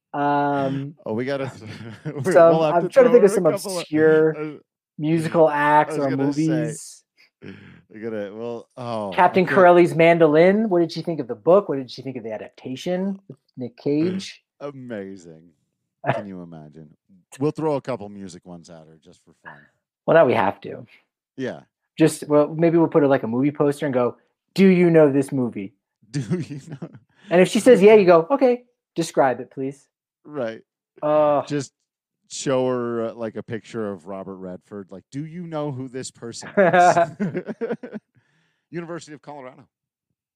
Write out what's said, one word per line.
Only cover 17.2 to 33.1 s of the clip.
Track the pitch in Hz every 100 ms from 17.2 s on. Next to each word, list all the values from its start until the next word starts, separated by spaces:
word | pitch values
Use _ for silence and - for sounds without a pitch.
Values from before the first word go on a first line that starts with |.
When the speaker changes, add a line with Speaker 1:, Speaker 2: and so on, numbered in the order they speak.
| _ -
Speaker 2:
We'll | 147
throw | 151 156
a | 143
couple | - 117 104
music | 101 98 85 90
ones | 87 78
at | 82 80
her | 80
just | 78 82
for | _ 80
fun. | - 73 _ _ _ _ -
Speaker 1:
Well, |
now | 156 139
we |
have | 113 98 -
to. | - 76 - _ _ _ _ -
Speaker 2:
Yeah. | 123 78 65 _ _ -
Speaker 1:
Just, | 160 - -
well, | 147 147
maybe | 160 165 165
we'll | 160
put | 160
it | 139
like | 135
a | 110
movie | 123 143
poster | 139 147 143 151
and |
go, | 127 120 - _ _ _
"Do | - 190
you | 180 175
know | 160 151
this | 139 135
movie?" | 139 120 101 98 _ _
Speaker 2:
<laughs> | _ 101
Do | 139
you | 107 180 135 143 -
know? | 143 170 - _ _ -
Speaker 1:
And | 175
if | 180
she | 233
says, | 254 226
"Yeah," | 202
you | 220 180
go, | 170 165
"Okay, | 277 262 240 _ _ _
describe | - 160 - 135 123
it, | 123
please." | - 135 143 _ _ _ _ 151
Speaker 2:
Right. | 147 117 113 _ _ _ _
Speaker 1:
Uh, | 151 151 147 143
Speaker 2:
Just | 131 147 131 _ _ _ _ _ _
show | - 147 131 127
her, | 123 120 117 113